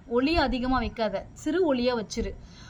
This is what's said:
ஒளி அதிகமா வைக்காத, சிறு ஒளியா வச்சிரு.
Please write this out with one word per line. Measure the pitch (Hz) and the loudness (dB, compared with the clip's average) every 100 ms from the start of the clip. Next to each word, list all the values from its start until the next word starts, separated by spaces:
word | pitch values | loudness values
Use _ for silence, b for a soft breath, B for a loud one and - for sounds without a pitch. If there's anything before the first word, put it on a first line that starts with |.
| - | -2
ஒளி | 240 269 339 | 2 4 4
அதிகமா | 262 240 254 254 | 2 2 2 0
வைக்காத, | 220 220 214 185 - | 0 -2 -2 -2 -8
சிறு | - 302 330 339 254 | -8 -2 2 2 4
ஒளியா | 247 233 | 2 0
வச்சிரு. | 208 233 196 - B B | -4 -4 -6 -6 B B